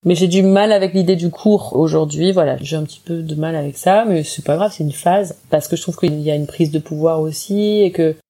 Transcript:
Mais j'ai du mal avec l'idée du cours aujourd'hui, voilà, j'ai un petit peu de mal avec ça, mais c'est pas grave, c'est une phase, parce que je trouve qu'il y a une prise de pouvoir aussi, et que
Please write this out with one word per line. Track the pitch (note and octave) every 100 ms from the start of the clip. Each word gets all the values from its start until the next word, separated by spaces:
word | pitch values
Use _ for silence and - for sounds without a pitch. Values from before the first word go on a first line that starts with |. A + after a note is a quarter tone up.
Mais | E3+ F3
j'ai | F3+
du | F#3
mal | G3 G3 G#3+
avec | G#3 F#3+
l'idée | F#3 F3+ F#3
du | E3+
cours | - G#3+ G#3 - -
aujourd'hui, | D#3+ D#3 D#3 D3+ F3+
voilà, | F#3 D3+ C3
j'ai | C#3 D#3
un |
petit | D3+ - -
peu | E3+
de | D#3+ D3+
mal | D#3 D#3+
avec | C#3+ C#3
ça, | - G3+ A3+
mais | E3+
c'est | D3+ -
pas | - D3+
grave, | G#3 -
c'est |
une | D3+
phase, | C#3 - F#3+ F#3+ - _
parce | D#3 -
que | E3+
je |
trouve | - E3
qu'il | F3 D3+
y | D3+
a | D3
une | D3
prise | - D#3+
de | D3+
pouvoir | D3+ D3+ D#3+ D#3+
aussi, | D#3 D3+ - G3+ G#3 G#3
et | G3
que | F3+ D#3+ D#3 _